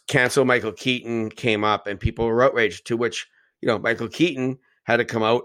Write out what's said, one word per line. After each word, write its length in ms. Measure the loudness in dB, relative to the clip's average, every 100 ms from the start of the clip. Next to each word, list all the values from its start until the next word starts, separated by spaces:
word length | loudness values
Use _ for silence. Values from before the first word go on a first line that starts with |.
| -2
Cancel 380 | 0 2 2
Michael 280 | 2 2 0
Keaton 580 | -6 -4 -4 -4 -4 -6
came 340 | -4 -2 0
up 220 | 2 0 -4
and 120 | -6
people 280 | -4 -2 0
were 180 | 2
outraged, 420 | 2 4 0 -2 -6
to 80 | -2
which, 280 | -2 -4 -12 _ _ _
you 40 | -2
know, 120 | 0
Michael 300 | 0 -2 -4
Keaton 500 | 0 0 0 -4 -6 _ _
had 140 | 0 0
to 80 | 0
come 160 | 0
out 220 | 2 2